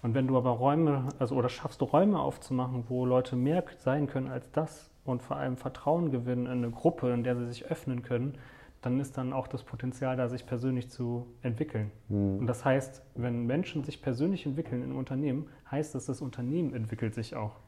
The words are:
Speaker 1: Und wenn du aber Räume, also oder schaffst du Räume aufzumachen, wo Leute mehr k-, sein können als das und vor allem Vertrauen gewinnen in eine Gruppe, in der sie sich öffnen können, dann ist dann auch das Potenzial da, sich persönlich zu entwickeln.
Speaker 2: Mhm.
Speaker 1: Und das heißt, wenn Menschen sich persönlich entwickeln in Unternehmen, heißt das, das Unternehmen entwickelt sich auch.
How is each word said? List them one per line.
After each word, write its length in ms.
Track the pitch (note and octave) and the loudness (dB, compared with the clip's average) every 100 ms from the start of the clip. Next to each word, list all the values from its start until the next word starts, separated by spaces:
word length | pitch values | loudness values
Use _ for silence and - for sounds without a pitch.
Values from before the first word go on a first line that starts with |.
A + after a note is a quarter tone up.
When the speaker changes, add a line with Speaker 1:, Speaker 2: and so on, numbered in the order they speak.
Speaker 1:
Und 100 | A#2+ | 2
wenn 140 | A#2+ C3 | 2 4
du 100 | C3 | 4
aber 140 | B2 | 4
Räume, 540 | A#2 C3+ D3 D#3+ C#3 C3 - | 4 4 6 4 4 0 -2
also 180 | B2 C3+ | 0 2
oder 140 | B2 | 0
schaffst 320 | - - - | -2 -8 -2
du 40 | C3 | 4
Räume 340 | D3+ G3+ F#3 | 6 6 4
aufzumachen, 640 | C#3 - - B2+ B2+ B2+ A#2 | 0 -4 -2 -2 0 -4 -2
wo 160 | B2+ B2+ | 0 4
Leute 280 | B2+ B2+ B2+ | 4 4 2
mehr 280 | B2+ F3 | 4 2
k-, 100 | F3+ - | 0 -2
sein 260 | - C#3+ C#3 | 0 2 2
können 240 | C3+ C3 | -2 -4
als 220 | B2+ - | -6 -2
das 400 | - D#3 - - - | -2 -2 -6 -20 -10
und 200 | - B2 | -2 -2
vor 140 | - C#3 | -2 -4
allem 200 | C3+ B2+ | -2 -2
Vertrauen 540 | C3 - - E3 E3 | -6 -2 2 4 4
gewinnen 340 | B2+ A#2+ B2 B2 | 0 0 0 0
in 60 | B2+ | 0
eine 60 | A#2+ | -2
Gruppe, 420 | A#2 E3+ - B2 | 4 2 4 0
in 120 | A#2+ | 2
der 120 | A#2+ B2 | 2 0
sie 120 | A#2+ | -2
sich 180 | A#2 - | -8 -6
öffnen 380 | - - B2 | -6 -4 -6
können, 340 | B2 A#2+ C3+ C#3 - - - - | -2 -2 -2 -6 -16 -20 -20 -8
dann 160 | B2+ B2+ | -2 0
ist 180 | C#3 - | 0 -4
dann 160 | B2+ | -2
auch 140 | C3+ - | -4 -4
das 160 | B2 | -8
Potenzial 520 | - A#2 B2+ B2 C3 B2+ | -8 -6 -6 -2 -2 0
da, 140 | B2 | 0
sich 160 | B2 - | -2 -4
persönlich 460 | B2 C3 B2+ A#2+ | -2 0 0 -4
zu 340 | - A#2+ A#2+ B2 - | -4 -2 -2 -6 -6
entwickeln. 480 | B2+ A2+ D3+ A2 G#2 - - | -4 -2 -2 -2 -2 -6 -2
Speaker 2:
Mhm. 300 | G#2 G2+ G2 | 2 2 2
Speaker 1:
Und 40 | A#2+ | 0
das 180 | A#2+ | 2
heißt, 380 | C#3 C3+ C3+ - - - | 4 4 2 -12 -14 -6
wenn 320 | A#2+ A#2+ A#2 | -2 0 2
Menschen 360 | C#3+ F#3 D#3 | 0 0 -4
sich 160 | C#3 - | -6 -4
persönlich 420 | - A#2+ D#3+ F#3+ D3 | -4 0 0 0 -2
entwickeln 380 | C3+ D#3+ B2 | -4 -2 -4
in 80 | C3 | -2
Unternehmen, 560 | C3+ C3 C3 D3 C3 D3+ - - | -4 -2 0 0 0 -4 -14 -6
heißt 240 | C#3 D3+ C3 | -4 -2 -4
das, 100 | - | -4
das 160 | C3 | -4
Unternehmen 540 | C#3 - B2 E3 D#3 B2+ | -4 -4 -2 0 0 -2
entwickelt 400 | A2 A2 A2+ A2+ | -4 -2 -2 -2
sich 200 | A2 B2+ | -6 -4
auch. 180 | G#2+ - | -6 -6